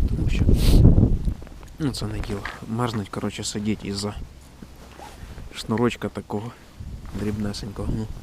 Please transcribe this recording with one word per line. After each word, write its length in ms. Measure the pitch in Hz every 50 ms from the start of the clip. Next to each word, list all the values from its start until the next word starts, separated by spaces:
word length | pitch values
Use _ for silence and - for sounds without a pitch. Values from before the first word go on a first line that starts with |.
| - -
тому 220 | - - - -
що... 140 | - - - - - - - - - - - - - - - - - - - - - - - - - - - - - -
Ну, 140 | 156 127
це 140 | 110 - 113
не 120 | 104 104 107
діло. 220 | 104 - 101 98 - - - - - 110
Мерзнуть, 400 | 110 117 123 117 110 107 98 -
коротше, 360 | - - 107 101 - - 101
сидіть 400 | - - 107 104 110 101 - -
із-за 300 | 101 101 98 101 104 104 - - - - - - - - - - - - - - - - - - - - - - - - - - - -
шнурочка 540 | - - - 110 110 120 113 - - - 101
такого 440 | - 104 - - 107 104 113 123 - - - - - - - - - - - - - 98
дрібнесенького. 680 | 104 107 104 107 104 101 - - - 101 98 - 104 107 113
Ну, 100 | 110 110 - - -